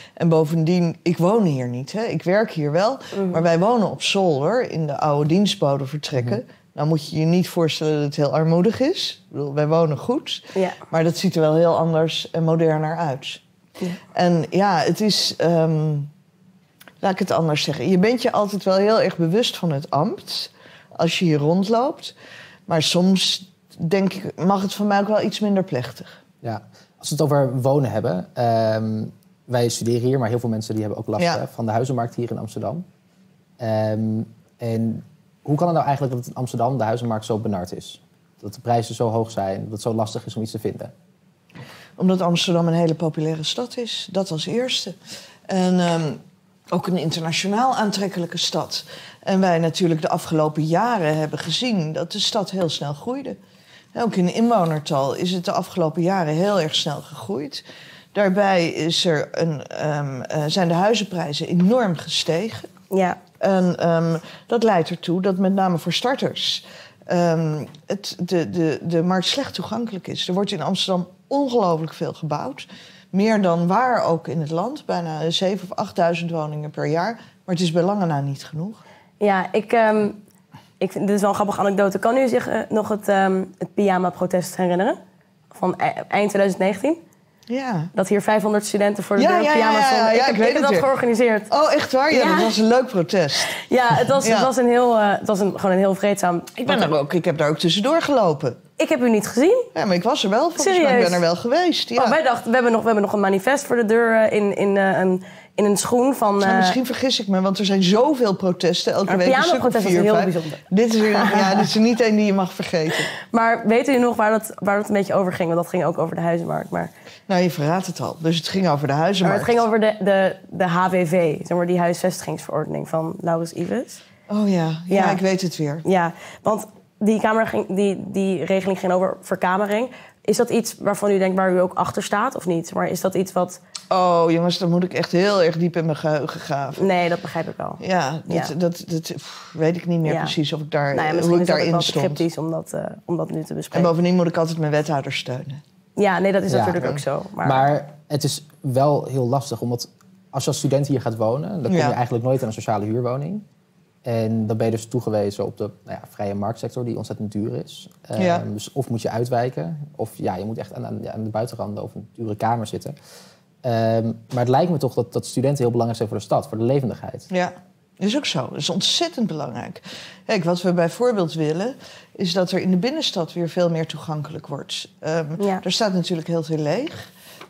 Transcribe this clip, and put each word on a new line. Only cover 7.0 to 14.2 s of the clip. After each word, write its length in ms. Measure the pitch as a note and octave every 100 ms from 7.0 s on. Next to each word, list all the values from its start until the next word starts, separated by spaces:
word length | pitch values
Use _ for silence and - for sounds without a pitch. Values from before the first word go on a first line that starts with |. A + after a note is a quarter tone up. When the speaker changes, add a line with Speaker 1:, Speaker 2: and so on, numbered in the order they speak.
| -
Speaker 1:
je 80 | D#3
je 60 | D#3+
niet 220 | F3+ E3+
voorstellen 460 | - E3 - D#3
dat 80 | D3+
het 120 | D3 D3
heel 160 | C#3+
armoedig 460 | D3+ D#3+ E3 G3 A3+
is. 420 | C4+ F#4+ - - -
Ik 60 |
bedoel, 220 | C3 C#3+
wij 120 | C#3+ D3+
wonen 300 | D#3+ E3 C#3+
goed, 460 | - D4+ - - -
Speaker 2:
Ja. 160 | F#3+ F3+ - -
Speaker 1:
maar 160 | E3
dat 120 | E3 D#3+
ziet 180 | F#3+
er 60 | E3
wel 140 | D#3
heel 220 | D#3 E3+ C#3
anders 520 | E3 D#3+ D#3+ - -
en 140 | E3
moderner 520 | D#3+ E3 E3 D#3 D#3 E3
uit. 440 | E3 C3 - - _ _ _ -
Speaker 2:
Ja. 80 | F#3 F3+ -
Speaker 1:
En 320 | -